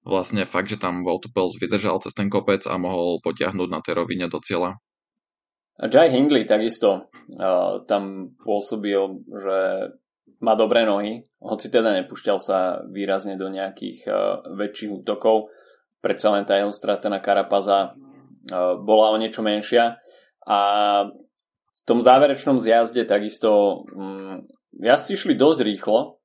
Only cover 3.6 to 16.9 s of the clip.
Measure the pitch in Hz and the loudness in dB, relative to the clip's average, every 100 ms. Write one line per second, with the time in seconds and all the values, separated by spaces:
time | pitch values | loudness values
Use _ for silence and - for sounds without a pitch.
3.6 | 90 80 - - 85 90 87 82 - 90 | -4 -6 -4 -4 -2 -4 -6 -8 -6 -4
4.6 | 90 98 _ _ _ _ _ _ _ _ | -4 -6 _ _ _ _ _ _ _ _
5.6 | _ _ - 123 165 127 147 139 107 107 | _ _ 2 6 6 4 4 2 2 0
6.6 | 113 110 107 95 - - - 95 95 92 | 0 0 2 0 -6 -20 -20 -6 0 0
7.6 | 90 98 - 104 98 95 92 _ - 104 | 0 -4 -4 -4 -4 -10 -14 _ -4 -4
8.6 | 101 110 101 98 98 92 - 101 98 95 | -4 -6 -2 -2 -2 -6 -14 -10 -4 -2
9.6 | 95 92 - - _ _ _ _ 113 110 | -2 -4 -8 -12 _ _ _ _ 0 2
10.6 | 113 117 110 101 104 117 - _ 104 107 | 4 4 2 0 -2 -8 -14 _ -8 -8
11.6 | 113 120 113 98 90 - - 98 - 95 | 0 0 2 0 -2 -8 -4 -4 0 -2
12.6 | 92 85 - 95 98 98 101 95 95 95 | 0 -4 -10 -8 -4 -2 -4 -8 -8 -6
13.6 | 95 - 104 98 - 101 - 98 - 98 | -8 -8 -14 -12 -4 -2 -2 -4 -8 -8
14.6 | 104 - 107 95 - 104 113 110 107 - | -8 -8 -12 -10 -6 -2 2 2 0 -18
15.6 | _ _ _ _ 98 98 107 101 101 98 | _ _ _ _ -4 0 0 0 2 2
16.6 | 104 101 110 | 2 -4 -4